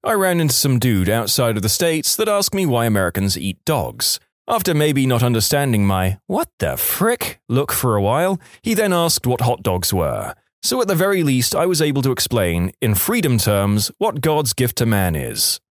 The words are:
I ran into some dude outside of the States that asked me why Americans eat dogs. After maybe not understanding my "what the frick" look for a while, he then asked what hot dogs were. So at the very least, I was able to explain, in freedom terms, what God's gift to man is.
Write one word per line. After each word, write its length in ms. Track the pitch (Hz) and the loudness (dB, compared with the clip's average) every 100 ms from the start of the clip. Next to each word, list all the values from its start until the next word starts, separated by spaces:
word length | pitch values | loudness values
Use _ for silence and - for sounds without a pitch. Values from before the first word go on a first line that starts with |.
I 80 | - | 0
ran 280 | 214 190 175 | 0 2 2
into 120 | 156 | 2
some 260 | 120 147 123 | 2 2 2
dude 300 | 123 104 92 | 2 2 2
outside 480 | 113 107 - 120 107 | 0 0 0 0 0
of 60 | |
the 80 | 104 | -2
States 460 | - 170 160 - - | 0 0 0 -2 -2
that 120 | 214 | 0
asked 240 | 202 196 | 0 0
me 140 | 196 180 | -2 0
why 180 | 120 | 2
Americans 540 | 117 104 92 95 98 90 | 2 2 0 0 -2 -2
eat 260 | 95 90 | -6 -6
dogs. 560 | - 147 67 57 - - _ _ - | -4 -2 -2 -4 -4 -4 _ _ -4
After 280 | 226 185 | -2 0
maybe 320 | 151 151 139 131 | 2 2 2 2
not 160 | 120 | 2
understanding 640 | 123 117 107 143 139 113 98 | 2 2 2 0 2 2 2
my 320 | 95 92 98 _ | 2 0 -2 _
"what 240 | 196 339 _ | -4 -4 _
the 180 | 73 65 | -6 -4
frick" 640 | - - 214 240 - - _ | -4 -2 -2 -2 -6 -12 _
look 240 | 120 143 | -2 0
for 240 | - 127 107 | -2 0 2
a 60 | |
while, 360 | 98 131 185 190 - - | 2 0 0 -2 -8 -10
he 120 | - | -2
then 180 | 214 208 | 0 2
asked 340 | 180 170 - 123 | 2 0 0 -2
what 160 | 123 | 0
hot 200 | 120 120 | 0 0
dogs 300 | 107 90 - | 0 -2 0
were. 420 | 95 76 55 50 - _ _ | 0 -2 -4 -8 -12 _ _
So 200 | - 254 | -4 -2
at 60 | 208 | 0
the 60 | |
very 280 | 175 190 196 | 2 2 2
least, 320 | 156 127 117 | 2 2 0
I 120 | - 175 | 0 0
was 140 | 170 | 2
able 220 | 156 139 | 0 0
to 100 | 131 | 0
explain, 600 | 123 - 117 92 85 90 - | -2 0 0 0 0 -2 -2
in 120 | 117 | -2
freedom 440 | 101 - 233 156 120 | 0 0 0 2 2
terms, 520 | 107 101 101 104 104 - | 2 2 2 0 -2 -2
what 220 | 208 143 | -4 -2
God's 320 | 156 151 139 | -2 0 -2
gift 240 | - 123 - | -2 -2 0
to 100 | 117 | 0
man 280 | 101 92 | 2 0
is. 460 | 78 60 55 - - _ | -2 -6 -4 -4 -4 _